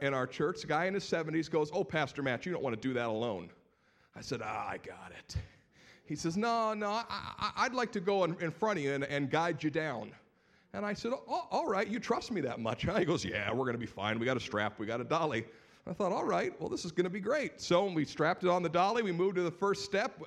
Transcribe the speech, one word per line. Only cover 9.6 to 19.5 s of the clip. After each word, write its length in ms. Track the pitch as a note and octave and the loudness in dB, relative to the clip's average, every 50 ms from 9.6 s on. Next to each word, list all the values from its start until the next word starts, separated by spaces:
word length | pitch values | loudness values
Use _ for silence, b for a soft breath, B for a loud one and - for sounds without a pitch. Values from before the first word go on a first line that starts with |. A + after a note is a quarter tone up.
you 80 | D#3 D3+ | -2 -2
down." 420 | C#3+ D#3+ D#3 D3+ B2+ A2 G#2+ G#2+ - - - _ b b b b b b b b - | 0 0 -2 -2 -4 -6 -8 -10 -14 -18 -20 _ b b b b b b b b -8
And 100 | G3 G#3 | -4 -4
I 80 | G#3 | -4
said, 200 | G#3 - - A#3 C4 | -2 -2 -2 -2 -4
"Oh, 340 | C#4+ - A3+ C#4+ F4+ - - | -4 -4 -2 -2 -2 -2 0
all 160 | F#3+ B3+ E4 | 0 0 2
right, 220 | C#4 G3 F#3+ - - | 2 2 2 2 0
you 100 | D#3 - | -2 -2
trust 340 | - - A#3 - - - | 0 0 0 0 -2 -2
me 100 | A#3 F3 | -2 -2
that 180 | C3+ A#2+ B2 B2 | -2 -2 -2 -2
much, 220 | A2+ A2 - - | -2 -2 0 0
huh?" 160 | - E3+ G3 A3+ | 0 2 2 4
He 80 | G3 | 4
goes, 180 | D3+ E3+ B2+ G2 | 4 2 2 0
"Yeah, 260 | F2+ E2 G#2 G2+ G#2 | -2 -2 0 0 0
we're 140 | A2+ B2+ C3 | 0 0 0
gonna 140 | B2 A#2 A#2+ | 0 -2 -2
be 80 | A#2 | -6
fine. 320 | - - F#2+ G2 G#2+ A2 A#2 | -8 -4 -2 0 0 2 2
We 80 | A#2 | 2
got 100 | B2+ C3 | 2 2
a 40 | A#2 | 0
strap, 380 | - - G#2 G#2 G#2 G#2 - - | 0 0 0 0 0 0 -2 -4
we 60 | G#2+ | -4
got 160 | G#2 A2+ A#2+ | -4 -2 -4
a 40 | B2 | 0
dolly." 420 | B2+ D3+ E3 D#3+ D3+ A#2+ A2+ A2+ B B B B B B B _ | 0 2 2 2 2 0 -2 -4 B B B B B B B _
I 60 | - | -8
thought, 200 | F3 - G3+ F3 | -4 -2 0 0
"All 120 | G#3 C#4+ - | 0 0 0
right, 360 | - F3+ F3 A#3 - - - | 2 2 2 0 -2 -4 -6
well, 80 | D#3+ - | -6 -4
this 160 | - - - | -4 -4 -6
is 80 | E3+ | -2
gonna 160 | D#3+ F3+ F3+ F#3 | 0 0 0 0
be 120 | F3+ G#3+ | -2 -2
great." 400 | F#3+ A3 C#4+ D4+ B3+ D#3+ - - | 0 0 0 0 0 -2 -6 -6
So 260 | - - E3+ F3+ G3+ | 2 4 4 6 6
we 180 | G3 E3+ D#3 C#3+ | 4 2 0 0
strapped 400 | - - - D3+ E3 F#3 - F3+ | 0 0 2 2 2 2 2 2
it 60 | F3+ | 2
on 120 | F3 F3+ | 4 4
the 60 | F3 D#3+ | 2 2
dolly, 340 | D#3+ F3 F#3 G3+ A3+ A#3+ | 4 4 4 4 4 2
we 100 | A3+ F#3+ | 0 0
moved 240 | E3+ E3+ F#3 G3+ F#3 | 2 2 2 2 2
to 60 | F3+ | 2
the 80 | F3 E3 | 0 0